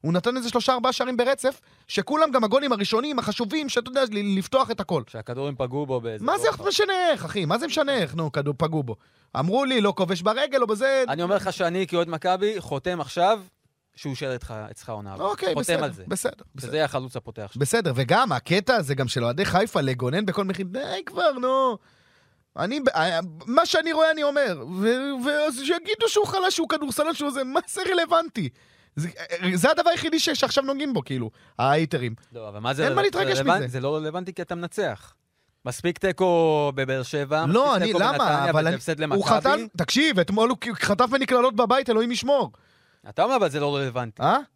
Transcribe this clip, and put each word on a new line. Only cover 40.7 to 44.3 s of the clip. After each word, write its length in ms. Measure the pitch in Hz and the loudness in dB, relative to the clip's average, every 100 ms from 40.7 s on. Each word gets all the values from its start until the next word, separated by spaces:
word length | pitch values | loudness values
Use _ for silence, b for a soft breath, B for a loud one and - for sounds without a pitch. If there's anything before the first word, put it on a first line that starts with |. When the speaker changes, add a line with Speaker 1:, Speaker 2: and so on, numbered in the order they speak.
| 202 | -4
Speaker 1:
חטף 220 | - 196 247 | 0 4 4
ממני 160 | 262 262 | 4 2
קללות 300 | 254 247 214 | 4 4 2
בבית, 340 | 233 262 262 | 4 4 4
אלוהים 220 | 220 233 | 2 2
ישמור. 400 | 240 240 285 160 b b b b b 101 | -2 2 2 2 b b b b b -12
Speaker 2:
אתה 140 | 107 | 0
אומר, 120 | 202 262 | 2 4
אבל 140 | 185 | 2
זה 100 | 143 | 0
לא 160 | 143 143 | -2 0
רלוונטי. 460 | 135 123 117 - | -2 -4 -6 -2
Speaker 1:
אה? 140 | 143 | 2